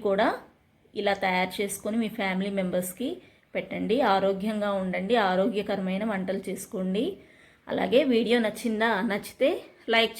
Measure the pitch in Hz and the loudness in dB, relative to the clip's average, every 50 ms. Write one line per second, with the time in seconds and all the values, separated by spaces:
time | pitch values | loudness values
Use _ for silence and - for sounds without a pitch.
0 | - 208 196 196 226 302 427 - - - _ _ _ _ _ _ _ _ - 214 | 0 0 2 4 2 2 0 -2 -8 -16 _ _ _ _ _ _ _ _ -8 -2
1 | 202 202 196 196 - 190 185 185 185 185 185 - 208 196 196 - - 208 214 233 | 0 0 0 2 0 2 2 2 2 0 0 -4 -4 -4 -4 -6 -6 -2 -2 0
2 | 226 208 220 - 202 190 185 185 196 202 196 196 185 180 180 180 180 185 - - | -2 -2 -2 -2 -2 -2 0 0 -2 -2 -2 -2 -2 0 0 -2 -2 -4 -6 -6
3 | 240 285 359 - - - _ _ _ _ - 190 - - - 180 180 185 214 269 | -6 -6 -6 -8 -14 -20 _ _ _ _ -8 -8 -8 -6 -6 -6 -2 0 2 2
4 | 277 220 196 190 190 196 196 190 190 220 220 214 208 208 202 196 190 185 175 180 | 4 4 4 4 4 2 0 0 -2 -4 -2 -2 -2 -2 -2 -2 -2 -2 -2 -2
5 | 185 196 240 240 208 185 185 185 190 247 185 202 202 202 202 196 190 190 185 190 | 0 2 2 4 4 4 4 4 2 2 0 -2 -2 -2 -2 -2 -2 -2 -2 -2
6 | 214 226 208 190 185 190 190 196 190 208 190 - - - - 196 185 185 185 208 | -2 -2 -2 -2 -2 -2 -4 -4 -4 -6 -8 -8 -8 -8 -6 -4 -2 -2 0 0
7 | 254 370 392 - - - - - - - - _ _ - - - 185 185 196 254 | 0 -2 -4 -8 -14 -20 -20 -20 -20 -20 -20 _ _ -6 -4 -2 0 4 4 4
8 | 311 277 240 226 233 202 233 247 226 208 208 - - 240 220 214 226 233 220 190 | 4 4 4 2 4 4 2 2 2 0 -2 -2 -4 -2 0 2 2 2 2 0
9 | 196 226 196 202 - - - - 247 285 370 - - - - - - - 226 226 | 0 -2 -2 -4 -4 -8 -4 0 0 2 2 0 -6 -14 -20 -16 -4 0 2 2
10 | 226 220 220 | 2 2 0